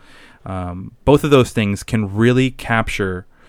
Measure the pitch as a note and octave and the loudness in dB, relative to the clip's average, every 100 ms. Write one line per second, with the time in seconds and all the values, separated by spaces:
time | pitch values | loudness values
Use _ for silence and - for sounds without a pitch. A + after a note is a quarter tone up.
0 | - - - _ - F#2 F2+ F2+ - - | -20 -20 -20 _ -12 -10 -8 -10 -14 -4
1 | - C#3+ D3+ C#3 A#2+ A#2 G2+ G2+ - A2+ | 2 2 6 4 4 0 -2 -4 -4 -4
2 | G2+ G2+ A#2 B2+ C3 - - A2+ A2+ - | -2 0 2 2 0 -4 -4 -2 -2 -4
3 | F#2+ F#2 - _ | -4 -6 -12 _